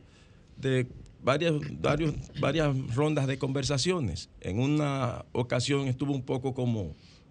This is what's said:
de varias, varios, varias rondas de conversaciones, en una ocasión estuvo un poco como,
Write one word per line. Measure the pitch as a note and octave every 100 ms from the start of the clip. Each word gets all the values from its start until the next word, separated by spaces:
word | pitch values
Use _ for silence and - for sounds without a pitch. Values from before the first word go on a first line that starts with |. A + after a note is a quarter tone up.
| - - - - - -
de | C3 B2+ B2 - - -
varias, | A#2+ C#3+ E3+ D3+ D3 -
varios, | D3+ D3 D#3 - - -
varias | C#3 D#3 D3 C3 C3 B2
rondas | D3+ D3 C3+
de | C3+
conversaciones, | C3+ C#3 B2+ C#3 F3 F3+ G#2+ F2+ - -
en | F2+ G2+
una | C3+ D3+ D3 C3+ A#2+ - -
ocasión | A#2+ B2 B2+ B2+ C#3 C3+
estuvo | B2 C#3+
un | C#3
poco | B2+ C3 C3
como, | C3 A#2+ A2 E2 D2 - - -